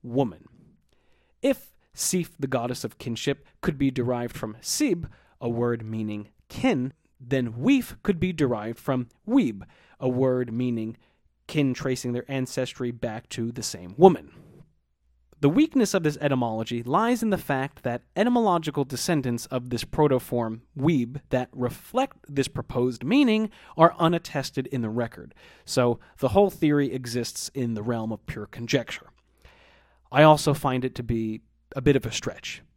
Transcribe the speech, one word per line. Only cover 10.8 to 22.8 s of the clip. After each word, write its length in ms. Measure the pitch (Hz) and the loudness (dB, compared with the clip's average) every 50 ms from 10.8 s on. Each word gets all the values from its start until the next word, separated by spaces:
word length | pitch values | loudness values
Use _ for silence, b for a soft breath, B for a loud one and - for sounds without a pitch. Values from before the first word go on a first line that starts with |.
| 110 110 113 - _ _ _ _ _ _ _ _ _ - | -6 -8 -10 -14 _ _ _ _ _ _ _ _ _ -4
kin 260 | - 156 147 135 127 | 0 0 2 2 0
tracing 380 | - - 135 127 127 - 123 | -2 -2 -4 -4 -2 -4 -4
their 180 | 120 120 - - | -4 -4 -6 -4
ancestry 600 | 139 135 131 123 - - 127 123 - - 127 120 | -4 -4 -4 -4 -4 -4 -4 -4 -4 -6 -6 -6
back 380 | 120 113 - 120 107 113 - _ | -4 -4 -6 -8 -8 -8 -12 _
to 220 | - - 113 117 | -6 -6 -4 -4
the 120 | 117 120 107 | -4 -6 -8
same 320 | - - 92 87 87 98 123 | -8 -8 -10 -12 -14 2 8
woman. 340 | 165 190 165 - - - - - - - - - - _ _ _ _ _ _ _ _ _ _ _ _ _ _ _ | 10 10 10 8 -4 -14 -20 -20 -20 -20 -20 -20 -20 _ _ _ _ _ _ _ _ _ _ _ _ _ _ _
The 80 | 147 139 | 2 4
weakness 440 | 160 240 311 320 - 269 226 190 - | 6 6 2 4 4 2 2 4 2
of 100 | 190 170 | 2 2
this 140 | 151 147 - | 0 -2 0
etymology 640 | 131 147 139 127 123 117 110 110 113 - 120 117 | 0 0 0 0 0 -2 -2 -4 -4 -4 -4 -6
lies 400 | 117 120 135 180 220 233 247 226 | -4 0 0 2 2 2 0 0
in 80 | 233 220 | 0 0
the 80 | 196 180 | 0 -2
fact 460 | - - 147 131 135 147 _ - _ | -2 -2 -2 -2 -2 -6 _ -8 _
that 180 | 131 120 123 _ _ _ | -6 -6 -6 _ _ _
etymological 680 | - 202 247 247 240 226 208 180 170 160 - - 147 139 | 0 2 2 4 2 4 4 2 2 0 -2 -4 -4 -4
descendants 600 | 139 143 123 - - 175 151 127 127 120 117 - - | -4 -4 -6 -2 0 0 0 0 -2 -4 -4 -6 -6
of 220 | - 127 123 123 | -6 -6 -6 -4
this 140 | 123 117 - | -6 -6 -6
protoform 760 | - - - 156 147 135 127 - - - 120 117 113 110 113 - _ _ 151 | -6 0 2 4 4 4 2 0 -2 -2 -2 -2 -2 -4 -8 -12 _ _ 0
weeb 440 | 131 156 175 131 120 117 131 143 - _ | 2 2 4 2 0 -2 -6 -14 -10 _
that 200 | - 127 123 - - | -2 -2 -2 -2 -6
reflect 640 | - 123 120 113 - - - - 247 262 269 - - _ - | -4 -4 -4 -4 -6 -18 -6 -2 -2 -2 -2 -4 -16 _ -8
this 200 | 143 139 135 - | -2 -2 -2 -2
proposed 560 | - - - _ - 131 | -2 -10 -10 _ -2 0